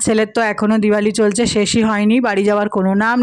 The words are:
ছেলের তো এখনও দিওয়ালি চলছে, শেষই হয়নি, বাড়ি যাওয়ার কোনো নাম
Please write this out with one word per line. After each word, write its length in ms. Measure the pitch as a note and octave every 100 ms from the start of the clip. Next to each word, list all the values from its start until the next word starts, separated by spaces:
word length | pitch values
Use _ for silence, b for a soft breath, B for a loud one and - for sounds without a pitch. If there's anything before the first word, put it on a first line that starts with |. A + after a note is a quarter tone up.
ছেলের 280 | - A3 G#3+
তো 80 | A#3
এখনও 340 | A3+ G3+ G#3+ A3
দিওয়ালি 340 | G#3 G#3 G#3
চলছে, 320 | G#3 G#3+ G3+ A#3
শেষই 380 | G#3+ G3+ A#3
হয়নি, 340 | A3 G#3 G#3 A#3+
বাড়ি 220 | A#3+ G3
যাওয়ার 240 | G3+ G#3 G#3
কোনো 220 | G#3 F#3+ G3
নাম 220 | A3 B3